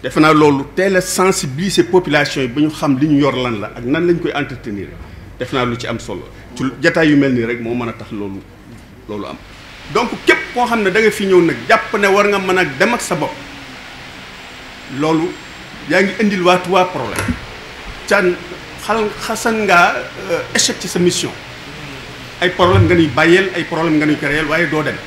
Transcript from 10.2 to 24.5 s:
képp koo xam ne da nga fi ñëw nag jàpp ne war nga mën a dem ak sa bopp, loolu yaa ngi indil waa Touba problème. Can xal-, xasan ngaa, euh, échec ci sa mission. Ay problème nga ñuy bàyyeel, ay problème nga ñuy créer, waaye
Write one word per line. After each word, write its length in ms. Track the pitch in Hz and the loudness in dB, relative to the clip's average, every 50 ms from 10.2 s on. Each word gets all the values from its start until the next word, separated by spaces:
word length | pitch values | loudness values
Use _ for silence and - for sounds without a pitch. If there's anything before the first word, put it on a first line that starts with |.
| - | 2
képp 260 | - 311 - - - | 2 2 2 0 -6
koo 140 | - 247 240 | -2 -2 0
xam 160 | 226 233 226 | 0 0 0
ne 80 | 208 190 | 0 2
da 100 | 175 220 | 2 4
nga 100 | 226 214 | 4 4
fi 140 | 208 - 202 | 2 2 2
ñëw 140 | 190 190 180 | 4 6 6
nag 140 | 165 165 139 117 117 - | 6 4 2 -2 2 2
jàpp 260 | 226 220 - - - 208 | 2 2 2 -2 -2 0
ne 80 | 202 196 | 2 4
war 180 | 190 202 208 202 | 4 4 4 4
nga 100 | 202 196 | 2 0
mën 200 | 190 185 185 185 | 0 2 2 2
a 60 | 180 | 2
dem 280 | 147 131 131 185 214 240 | 0 2 2 2 2 2
ak 60 | 226 | -2
sa 140 | - - 180 | -2 -4 -2
bopp, 180 | 151 151 - - - - - - - - - - - - - - - - - - - - - - - - - - - - - - - - - 131 131 | -2 -2 -4 -6 -10 -14 -16 -16 -16 -16 -16 -16 -16 -18 -18 -18 -18 -18 -16 -18 -18 -18 -18 -18 -18 -18 -18 -18 -18 -18 -18 -18 -18 -14 -12 -6 -2
loolu 300 | 151 156 160 156 165 180 - - - - - - - - - - - 131 | 0 2 2 2 0 -2 -4 -8 -14 -16 -18 -18 -16 -16 -16 -14 -4 0
yaa 120 | 156 190 | 2 2
ngi 100 | 196 190 190 - | 2 2 0 0
indil 220 | 220 208 208 190 | 0 0 2 2
waa 160 | 175 180 180 180 | 4 4 4 4
Touba 260 | 180 170 185 196 - | 2 2 2 2 2
problème. 340 | - - 143 123 107 92 - 104 - - - - - - - - - - - - - - - - - | 2 0 -6 -6 -4 -4 -4 -4 -4 -4 -6 -8 -14 -14 -16 -16 -16 -16 -14 -14 -14 -14 -12 -2 0
Can 260 | 202 202 185 180 175 - - - - - - - - - - | 2 2 4 2 0 -2 -8 -14 -14 -14 -14 -16 -16 -12 -4
xal-, 240 | - 214 226 214 208 196 - - | -2 0 0 0 -2 -4 -8 -6
xasan 380 | - 220 214 - 240 226 220 214 | -6 -6 -2 0 0 0 2 2
ngaa, 280 | 190 180 175 175 196 - - - - - - - 190 | 4 6 6 6 4 2 -2 -6 -8 -12 -12 -4 -4
euh, 100 | 170 156 123 117 123 | -4 -4 -4 -2 -2
échec 220 | 170 - - - - | 0 0 0 -2 -6
ci 80 | - 185 | -8 -6
sa 100 | - 175 | 0 2
mission. 320 | 175 175 170 - - 120 92 - - - - - - - - - - - - - - - - - - - - - | 2 2 2 0 -6 -6 -8 -12 -16 -16 -16 -16 -16 -16 -14 -14 -14 -14 -14 -14 -14 -16 -16 -16 -16 -16 -6 -2
Ay 100 | 175 180 | -2 -2
problème 360 | 180 - 180 175 190 196 175 | 2 2 4 4 6 4 6
nga 80 | 160 180 | 6 6
ñuy 120 | 170 160 147 | 4 4 2
bàyyeel, 420 | 123 151 160 165 175 190 196 185 - | 4 2 6 6 6 4 4 0 -2
ay 100 | 175 156 | -6 -6
problème 340 | - 170 160 160 170 156 151 | -4 -2 -2 0 2 2 2
nga 80 | 151 | 2
ñuy 100 | 151 151 | 2 0
créer, 280 | 143 156 139 143 151 160 | 0 0 -2 0 0 0
waaye 180 | 143 | 0